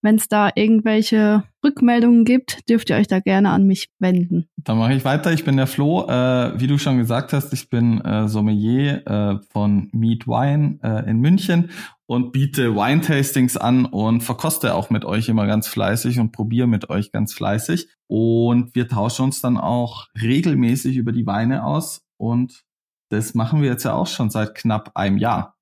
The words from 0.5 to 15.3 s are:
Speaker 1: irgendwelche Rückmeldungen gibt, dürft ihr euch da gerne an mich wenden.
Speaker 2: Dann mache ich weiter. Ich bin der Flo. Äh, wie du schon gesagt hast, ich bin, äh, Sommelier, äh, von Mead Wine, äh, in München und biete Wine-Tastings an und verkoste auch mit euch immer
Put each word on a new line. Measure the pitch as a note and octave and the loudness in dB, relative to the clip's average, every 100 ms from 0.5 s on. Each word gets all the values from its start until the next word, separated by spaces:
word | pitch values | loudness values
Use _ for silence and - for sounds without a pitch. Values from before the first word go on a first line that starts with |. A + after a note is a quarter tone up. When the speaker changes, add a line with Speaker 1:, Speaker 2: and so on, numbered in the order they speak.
Speaker 1:
irgendwelche | - A3 A3 A3 G#3+ G#3+ A3 G#3 G#3 - _ | 2 4 4 4 0 2 2 4 2 0 _
Rückmeldungen | D4 C#4+ A#3+ A#3+ A#3 A#3 | -2 2 2 4 6 6
gibt, | A3+ B3+ B3+ - - | 6 2 0 -14 0
dürft | A#3 - | 0 2
ihr | - | 0
euch | G#3 | 2
da | F#3+ | 0
gerne | F#3+ F#3+ G3 | 2 2 2
an | - G3 | 4 2
mich | F#3+ - _ | 2 -4 _
wenden. | F#3 F3+ F3 F3 D#3+ - | 0 2 0 -2 -4 -10
Speaker 2:
Dann | - A2+ | -2 0
mache | A2+ | 2
ich | C3+ | 2
weiter. | C3 D3 E3+ | 2 0 0
Ich | D#3+ | 0
bin | - C3+ | 0 0
der | C3 | 0
Flo. | - D3 F3 - | 0 0 0 0
Äh, | B2 B2+ B2+ B2 - | 0 2 0 -2 -2
wie | B2+ | -2
du | C#3 | 0
schon | C#3+ B2+ | 0 0
gesagt | A#2 A#2+ C#3+ | 0 -2 -2
hast, | D3 C#3 | -4 -4
ich | C3 - | -8 -4
bin, | A#2+ A#2 A2+ | 0 2 0
äh, | - G#2+ A2 | 0 -2 0
Sommelier, | G#2+ G#2 G#2 G#2+ B2+ C#3+ - - | 0 0 0 0 0 0 -2 -4
äh, | G#2 G#2 G2+ - | -2 -2 -4 -6
von | - G#2 G2+ G2 | -2 0 0 0
Mead | A#2 A2+ A#2 B2 | -2 0 -2 -2
Wine, | A#2 C#3 D3 D3 D3 | -2 0 0 0 -2
äh, | A2+ G#2+ G#2+ | -4 -4 -2
in | A2+ | 0
München | C3+ F#3+ F#3 E3+ E3+ - - _ _ | 2 2 2 0 0 -6 -18 _ _
und | B2 B2 | -4 -2
biete | C3+ C#3 C#3+ B2 | -2 -2 0 0
Wine-Tastings | G#2 G#2+ D#3 E3+ C#3+ C#3 - B2+ - | 0 2 0 2 0 0 0 0 0
an | A#2 B2+ | 0 2
und | B2 G2 A2 A#2 | 0 -2 0 0
verkoste | A#2 A2+ D#3+ D#3 A#2+ | -2 -4 -4 -2 -2
auch | E2+ G2 | -2 -2
mit | A2 | -4
euch | - G2+ | -2 -4
immer | A2+ | 0